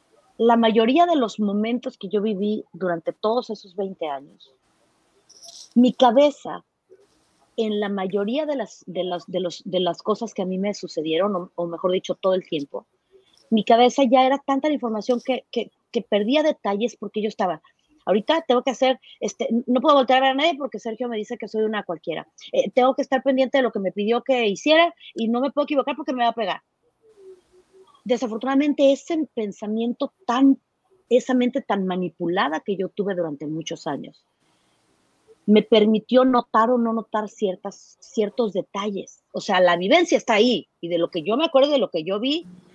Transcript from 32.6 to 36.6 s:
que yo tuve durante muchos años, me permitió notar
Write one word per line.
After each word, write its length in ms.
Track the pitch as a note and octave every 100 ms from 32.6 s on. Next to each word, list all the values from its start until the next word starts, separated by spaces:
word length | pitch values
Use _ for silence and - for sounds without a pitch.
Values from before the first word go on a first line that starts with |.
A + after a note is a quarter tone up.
que 140 | - F#3
yo 140 | F#3
tuve 240 | - G3
durante 320 | F3+ D#3+ C#3+ D3+
muchos 400 | D#3 D#3+ D#3+ D#3+
años, 380 | C#3 - _ _ _ _ _ _ _ _ _ _ _ _ _ -
me 160 | G#3+
permitió 640 | G#3 A3 G#3+ G#3+ - B3+ C4
notar 460 | B3 - G#3+